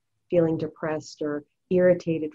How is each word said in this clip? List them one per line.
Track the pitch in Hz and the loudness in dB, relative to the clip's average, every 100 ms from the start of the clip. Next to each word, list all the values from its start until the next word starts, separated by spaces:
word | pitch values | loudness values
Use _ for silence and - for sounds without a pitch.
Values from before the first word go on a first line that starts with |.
| _ _ _ | _ _ _
feeling | 175 165 160 | 0 2 0
depressed | 160 - 160 156 151 - | -4 -6 -6 -6 -10 -8
or | 151 147 147 _ - | -6 -6 -10 _ -2
irritated, | 180 180 175 170 160 151 | 4 4 4 0 -4 -6